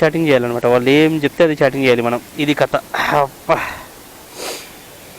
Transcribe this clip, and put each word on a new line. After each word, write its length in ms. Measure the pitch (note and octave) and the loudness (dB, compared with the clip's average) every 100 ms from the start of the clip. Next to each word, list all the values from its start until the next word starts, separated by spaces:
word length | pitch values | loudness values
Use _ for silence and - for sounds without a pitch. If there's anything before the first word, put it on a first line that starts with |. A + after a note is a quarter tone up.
చాటింగ్ 240 | D#3 D#3+ D#3 | 0 0 2
చేయాలన్నమాట. 380 | C3 A#2+ A#2+ | 2 0 -2
వాళ్ళు 240 | A#2+ B2 B2 | 2 2 4
ఏం 280 | D3 D#3 D#3+ | 4 2 0
చెప్తే 200 | C#3+ - | -2 2
అది 140 | E3 D3+ | 0 2
చాటింగ్ 200 | C#3 C#3 | 0 0
చేయాలి 180 | C3 A#2+ | 0 2
మనం. 200 | A#2 A#2+ - - | 0 -4 -8 -6
ఇది 140 | D3 | -2
కథ. 220 | D3 C3+ - - | 0 0 -2 -6
అబ్బా. 640 | - - D3 C3+ - - C#3 - - - - - - - - - - - - - - - | -6 -2 0 -2 -4 -4 -4 -4 -12 -18 -20 -20 -20 -20 -14 -12 -12 -16 -20 -20 -20 -20